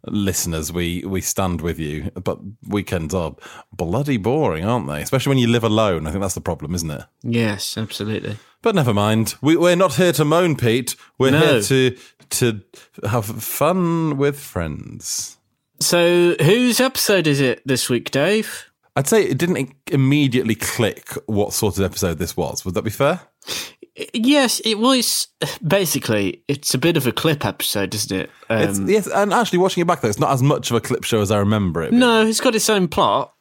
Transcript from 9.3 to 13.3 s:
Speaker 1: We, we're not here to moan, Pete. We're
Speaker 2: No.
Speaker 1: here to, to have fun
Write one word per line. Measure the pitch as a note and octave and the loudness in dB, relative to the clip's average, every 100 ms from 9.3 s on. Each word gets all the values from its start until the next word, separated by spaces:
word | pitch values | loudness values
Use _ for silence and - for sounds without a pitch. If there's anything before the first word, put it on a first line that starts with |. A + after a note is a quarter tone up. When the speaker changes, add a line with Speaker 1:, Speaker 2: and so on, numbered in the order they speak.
| - | -2
Speaker 1:
We, | C3+ E3 | 2 4
we're | F3 | 4
not | F3 F#3 | 4 2
here | C3 F3+ | 4 2
to | D3 | 4
moan, | D3+ D#3+ F#3 | 2 4 2
Pete. | C#3+ A#2+ A#2+ B2+ - - _ | 2 2 0 -2 -10 -16 _
We're | C3 | 2
Speaker 2:
No. | C#3+ E3 C3 | 4 4 4
Speaker 1:
here | |
to, | G2+ C3+ B2+ B2 - _ _ | 4 2 2 0 -18 _ _
to | - B2 G#2+ - - - - - | 0 0 -2 -10 -20 -20 -12 -4
have | A#2+ | -2
fun | G#2 | -4